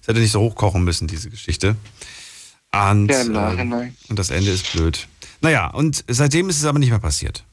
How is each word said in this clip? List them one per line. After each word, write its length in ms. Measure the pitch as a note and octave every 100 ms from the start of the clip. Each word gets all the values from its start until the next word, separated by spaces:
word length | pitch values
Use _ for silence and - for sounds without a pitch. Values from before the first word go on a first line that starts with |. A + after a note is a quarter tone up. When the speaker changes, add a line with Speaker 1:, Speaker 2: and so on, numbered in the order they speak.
Speaker 1:
Es 60 | -
hätte 140 | A2+
nicht 100 | A2
so 80 | G#2
hoch 160 | A2+ -
kochen 300 | G#2 F2+ F2+
müssen, 220 | E2 D#2+
diese 220 | D#2+ G#2+
Geschichte. 460 | A2 - - F#2+ A2 - - - - - - - _ _
Und, 380 | G2+ G2+ G#2 G2+
Speaker 2:
Ja, 120 | C3+
im 60 | A#2+
Speaker 1:
ähm, 60 |
Speaker 2:
Nachhinein. 640 | G#2+ G#2+ G#2+ B2 A#2+ B2 B2+ -
Speaker 1:
und 100 | G#2+
das 120 | F#2
Ende 220 | D2 G2
ist 200 | F2+ -
blöd. 380 | F2 E2 D#2+ - _ - -
Naja, 260 | D#3 C#3+ E2+
und 380 | - D3+ C#3+ -
seitdem 420 | A#2+ D3 D3+ F#3+
ist 80 | D#3
es 40 | D3+
aber 140 | C#3+
nicht 100 | C3
mehr 100 | A2
passiert. 440 | E2 D2 C#2+ C#2 -